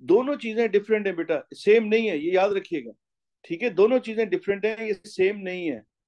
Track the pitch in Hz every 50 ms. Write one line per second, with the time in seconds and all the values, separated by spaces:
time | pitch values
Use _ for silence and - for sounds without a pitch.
0 | 131 123 180 233 254 277 285 233 226 226 214 226 233 214 190 202 202 - 220 208
1 | 202 196 175 170 165 165 160 135 - - - - - 202 214 233 220 208 220 226
2 | 220 214 170 147 151 175 185 180 190 202 202 196 - - 175 143 117 - - _
3 | _ _ _ _ _ _ _ _ - - 165 165 240 240 175 170 202 226 262 254
4 | 247 226 220 220 220 190 175 165 - 196 202 196 202 220 220 214 226 214 202 -
5 | - - - - 185 196 208 202 190 180 180 180 175 156 127 107 - _ _ _
6 | _